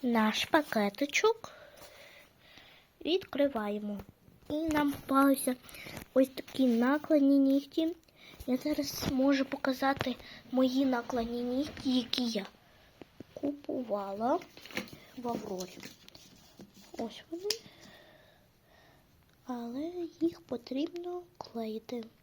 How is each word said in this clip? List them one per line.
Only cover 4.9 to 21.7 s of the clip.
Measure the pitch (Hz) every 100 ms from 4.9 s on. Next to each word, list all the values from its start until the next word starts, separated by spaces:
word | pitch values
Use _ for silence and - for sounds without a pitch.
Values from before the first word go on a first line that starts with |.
попалися | 277 - 269 277 269 - 254 - - - - -
ось | - 262
такі | - - - 262
накладні | 226 240 294 302 311 277 277
нігті. | 269 277 277 - 320 349 _ _ - - -
Я | 254
зараз | 302 302 277 - -
можу | 269 269 277
показати | 269 277 - 254 269 277 - 240 - - -
мої | 254 262 262
накладні | 277 254 233 254 233 240
нігті, | 240 247 302 - 277 254
які | 233 -
я | 247 220 190 - _ - - - - _ -
купувала | - 285 285 - 277 240 208 196 196 233 330 - - - - - - - -
в | 240
Аврорі. | 226 214 185 180 - - - - - - - - - - - - -
Ось | 233 - -
вони. | 339 392 - - - - - - - - _ _ _ _ - - - _ _ _ _ -
Але | 247 233 247 320 359 339 -
їх | 330 -
потрібно | - 240 - 262 320 349 349 359 349 _
клеїти. | - 233 226